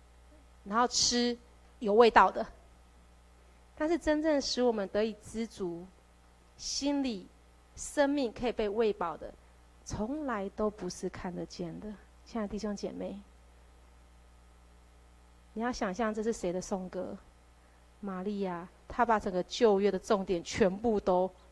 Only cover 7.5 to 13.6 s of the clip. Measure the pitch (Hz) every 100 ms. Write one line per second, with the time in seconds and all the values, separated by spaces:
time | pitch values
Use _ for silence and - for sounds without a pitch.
7.5 | _ _ - - 302 277 285 233 - 240
8.5 | 202 208 214 220 196 170 151 107 - -
9.5 | - - - - - 214 302 277 214 196
10.5 | - 214 208 180 - 185 - 185 175 165
11.5 | - 170 165 208 202 - - - 233 202
12.5 | 208 208 202 208 180 185 196 - - -
13.5 | -